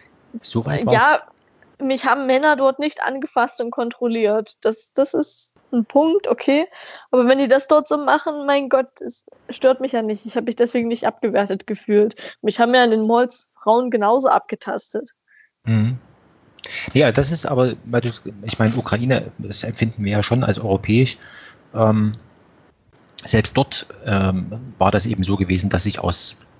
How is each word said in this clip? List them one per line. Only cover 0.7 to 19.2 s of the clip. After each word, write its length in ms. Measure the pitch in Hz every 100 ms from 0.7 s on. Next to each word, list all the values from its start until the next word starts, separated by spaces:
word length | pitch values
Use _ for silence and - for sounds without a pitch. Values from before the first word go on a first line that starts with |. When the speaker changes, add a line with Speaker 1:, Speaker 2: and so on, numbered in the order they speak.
| 147 240
Speaker 2:
Ja, 60 |
Speaker 1:
war's. 300 | 220 269 302 - _ _ _ _ -
Speaker 2:
mich 260 | 269 262 262
haben 200 | 269 262
Männer 280 | 262 302 294
dort 240 | 269 269
nicht 220 | 294 -
angefasst 600 | - 269 285 - 247 -
und 100 | 233
kontrolliert. 840 | 233 233 - 240 226 214 214 214 -
Das, 300 | 226 220 -
das 200 | - 277
ist 380 | - 294 - - _ -
ein 120 | 247 220
Punkt, 420 | 277 320 370 -
okay. 400 | - - 285 349 - - - -
Aber 160 | 254 247
wenn 120 | 269
die 80 | 269
das 180 | 269 277
dort 200 | 302 294
so 80 | 294
machen, 480 | 285 302 330 294 285
mein 240 | 285 269
Gott, 320 | 262 262 -
es 240 | 247 - - _ -
stört 320 | 240 262 262
mich 100 | 262
ja 100 | 240
nicht. 240 | 220 214 220
Ich 120 | 240
hab 80 | 233
mich 100 | 226
deswegen 320 | 240 240 233
nicht 180 | 233 -
abgewertet 600 | - 226 202 202 202 -
gefühlt. 480 | 208 - 208 214 - - -
Mich 180 | 214 214
haben 140 | 233
ja 100 | 254 240
in 60 |
den 140 | 220 220
Malls 420 | 233 247 - - _
Frauen 280 | - 226 254
genauso 380 | 226 208 247 262
abgetastet. 800 | - - 214 - 196 - 214 - _ _ _ _ _ -
Speaker 1:
Mhm. 320 | 113 110 127 - _ _ _ _ _ - - -
Ja, 180 | 131 143
das 200 | 113 143
ist 140 | 165 -
aber, 280 | 131 127 110 -
weil 160 | 120
du's, 200 | 120 113 - 101
ich 140 | 107 -
meine, 160 | 110 120
Ukraine, 560 | - 107 123 120